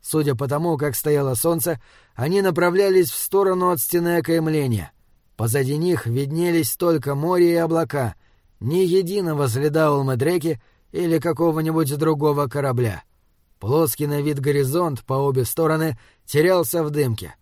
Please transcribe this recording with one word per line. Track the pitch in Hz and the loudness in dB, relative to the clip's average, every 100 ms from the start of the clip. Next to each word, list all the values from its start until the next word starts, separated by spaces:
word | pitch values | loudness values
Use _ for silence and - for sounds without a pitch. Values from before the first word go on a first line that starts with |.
Судя | - 156 147 | -4 -2 0
по | 123 135 | -2 -2
тому, | 143 170 151 | -2 -2 -2
как | 147 | -2
стояло | - 156 147 139 | -2 0 0 0
солнце, | 123 165 165 165 139 - - _ | 0 0 0 -2 -6 -10 -20 _
они | - 131 196 | -6 0 2
направлялись | 190 165 175 180 196 185 180 | 2 2 2 2 4 4 2
в | - | -2
сторону | - 196 190 185 180 | -2 2 2 2 0
от | 170 | 0
стены | - 175 170 170 | 0 0 0 0
окаймления. | 165 165 160 156 135 107 80 _ _ _ _ - | 0 0 0 0 0 -2 -4 _ _ _ _ -6
Позади | 113 123 131 147 | -2 0 0 0
них | 175 160 117 | 0 0 -2
виднелись | 120 139 156 175 170 139 - | -4 -2 -2 0 0 0 0
только | 175 160 139 | 0 0 0
море | 139 160 180 175 | -4 0 4 4
и | |
облака. | 170 165 165 156 143 117 - _ _ _ _ | 4 2 0 0 -2 -4 -6 _ _ _ _
Ни | 110 170 | -4 0
единого | 185 185 175 202 180 151 139 | 2 2 0 -2 -2 0 0
следа | 117 147 156 156 | 0 0 2 2
Олмедреки | 143 135 127 139 180 160 143 _ _ _ | 2 0 0 0 0 -2 -6 _ _ _
или | - 175 165 | -4 0 0
какого-нибудь | 170 151 170 160 160 160 147 143 | 0 0 0 0 0 0 0 0
другого | 160 151 151 143 143 | 0 2 0 0 -2
корабля. | 143 139 123 120 90 - _ _ _ _ _ | -2 -2 0 -2 -4 -14 _ _ _ _ _
Плоский | 98 143 160 - 147 | -2 0 0 0 -2
на | 147 | -2
вид | 143 143 | -2 -2
горизонт | 135 143 135 156 175 131 | 0 0 0 0 -2 -4
по | - | -4
обе | 135 139 135 | -2 0 0
стороны | 120 - 160 156 160 123 _ _ - | -2 0 0 2 -2 -4 _ _ -4
терялся | 143 170 185 165 170 | 2 4 4 0 -2
в | 151 | -2
дымке. | 147 139 110 90 - | -2 -2 -2 -8 -18